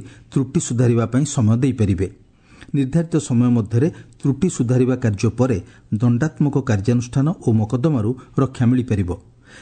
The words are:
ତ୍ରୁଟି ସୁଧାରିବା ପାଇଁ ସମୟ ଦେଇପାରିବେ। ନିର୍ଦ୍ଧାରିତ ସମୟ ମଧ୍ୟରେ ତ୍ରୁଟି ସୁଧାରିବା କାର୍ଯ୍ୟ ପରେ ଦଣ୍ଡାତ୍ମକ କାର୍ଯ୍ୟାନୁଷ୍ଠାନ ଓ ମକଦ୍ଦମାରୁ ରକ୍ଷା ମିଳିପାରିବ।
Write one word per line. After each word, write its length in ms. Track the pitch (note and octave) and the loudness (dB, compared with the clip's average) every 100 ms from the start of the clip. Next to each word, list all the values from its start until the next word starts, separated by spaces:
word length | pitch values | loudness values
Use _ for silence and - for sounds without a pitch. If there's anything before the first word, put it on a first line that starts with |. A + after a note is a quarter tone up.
| - - - | -6 -18 -6
ତ୍ରୁଟି 300 | C#3+ C3+ E3+ | -4 -2 -2
ସୁଧାରିବା 440 | - A#2+ A#2+ A#2 A2+ | -2 0 2 2 0
ପାଇଁ 180 | B2 D3 | 0 -2
ସମୟ 300 | C#3+ G#2+ A#2 | 0 2 2
ଦେଇପାରିବେ। 500 | C3 B2 G2+ F2+ F#2+ - _ _ _ - - | 2 0 0 0 -4 -8 _ _ _ -20 -6
ନିର୍ଦ୍ଧାରିତ 460 | C#3+ C3+ E3 E3 D#3+ | -4 0 -2 -2 -2
ସମୟ 300 | - A#2+ B2 | 0 2 2
ମଧ୍ୟରେ 400 | A#2+ G2+ A#2 E3 - - - | 2 0 0 0 -2 -16 -6
ତ୍ରୁଟି 300 | C#3+ C3 F#3 | -4 0 -2
ସୁଧାରିବା 460 | - A#2+ B2 B2+ B2+ | 0 0 2 2 0
କାର୍ଯ୍ୟ 320 | A2+ F#2+ A2+ | 0 0 0
ପରେ 280 | - B2+ F#2+ - - - | 0 0 -2 -6 -18 -8
ଦଣ୍ଡାତ୍ମକ 640 | G#2 A#2+ A#2+ D#3 - C#3+ C#3 | 0 2 2 0 -2 0 0
କାର୍ଯ୍ୟାନୁଷ୍ଠାନ 680 | B2+ G2+ G#2 A#2+ A#2 C#3 C#3+ - | 0 -2 0 0 0 0 0 -2
ଓ 80 | B2 | 0
ମକଦ୍ଦମାରୁ 580 | A2 G#2+ B2+ D#3+ C3+ G#2 B2+ - - | 0 0 0 0 0 -2 -4 -6 -2
ରକ୍ଷା 260 | C3 - A#2+ | -2 0 2
ମିଳିପାରିବ। 440 | B2+ A2+ G2+ F2 E2+ - _ - - | 2 0 -2 -2 -6 -12 _ -20 -20